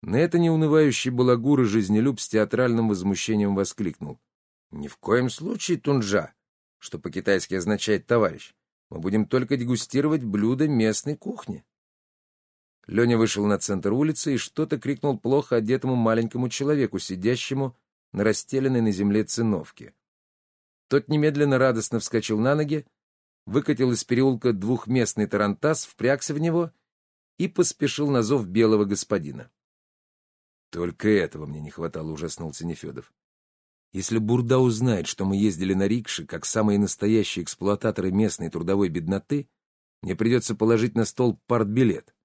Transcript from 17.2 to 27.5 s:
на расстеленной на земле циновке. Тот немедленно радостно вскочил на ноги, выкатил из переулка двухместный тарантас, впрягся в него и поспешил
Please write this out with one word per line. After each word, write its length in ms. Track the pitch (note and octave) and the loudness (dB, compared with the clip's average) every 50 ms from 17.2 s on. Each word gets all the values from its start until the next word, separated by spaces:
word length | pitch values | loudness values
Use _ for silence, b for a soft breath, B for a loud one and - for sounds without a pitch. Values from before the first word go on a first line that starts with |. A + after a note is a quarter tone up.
| F2+ A2+ B2 A#2+ - - C#3 C3+ C#3 C3 B2 _ _ _ _ _ _ _ | 0 0 0 0 -4 -6 -4 -4 -4 -6 -8 _ _ _ _ _ _ _
на 120 | - - G#2 | -4 0 2
расстеленной 580 | A2 G#2 - - - - C3+ C3 C3+ C3 A#2+ | 2 2 0 -2 -4 -2 0 0 2 2 2
на 100 | A2+ A2 | 2 2
земле 320 | G2 F2+ G2+ G2+ G2+ G#2+ G#2 | 2 2 0 2 2 0 0
циновке. 680 | - - - A#2 A2+ G#2 E2+ D2+ - - - - - _ _ _ _ _ _ _ _ _ _ _ _ _ _ _ _ _ _ _ | 0 -2 -2 0 0 0 -2 -4 -10 -18 -20 -20 -20 _ _ _ _ _ _ _ _ _ _ _ _ _ _ _ _ _ _ _
Тот 200 | _ - C#3 - - | _ 0 0 0 0
немедленно 480 | D#3 D3+ D3 D#3 C#3+ C#3+ D3 C#3+ C3+ | 0 2 2 2 2 2 2 2 4
радостно 420 | B2+ C3 C3 B2 A2+ A2 - - A2+ | 4 4 4 2 0 -2 -2 -4 -4
вскочил 400 | - - - A2+ G#2 - A2 G#2+ | -4 0 -2 -2 0 0 -2 0
на 140 | A2+ C3 C#3+ | 2 2 2
ноги, 320 | D3+ D3+ C#3+ D3+ D3+ - _ _ _ _ _ _ _ _ _ _ _ _ | 0 0 -2 -4 -6 -6 _ _ _ _ _ _ _ _ _ _ _ _
выкатил 440 | - G2 C3+ C#3 - D3+ A#2 C3 B2+ | -2 -2 0 2 0 0 2 2 2
из 120 | A#2+ A2+ - | 2 0 -2
переулка 500 | _ B2 A#2 C3 C3+ C3 A2 - B2+ A2+ | _ 2 2 4 2 2 2 0 0 0
двухместный 720 | F#2+ F#2 G#2+ B2+ A#2 - G#2+ B2+ C3 A#2 - - - G#2 | 0 0 -2 -2 -2 -2 0 2 2 2 0 0 -2 -2
тарантас, 600 | - - G#2 G#2+ G2+ G2+ - - D3 D#3 - - | 0 0 0 0 0 0 0 0 -2 -2 -2 -4
впрягся 480 | - - _ - B2 C3+ - - - D3 | -10 -10 _ 0 0 0 0 -2 -6 -4
в 40 | D3 | -2
него 320 | D#3 E3+ D#3+ E3+ E3+ D#3 _ _ _ _ _ _ _ _ _ _ _ _ _ | 0 0 0 0 -2 -4 _ _ _ _ _ _ _ _ _ _ _ _ _
и 100 | _ F3+ | _ -4
поспешил 600 | F#3 | -4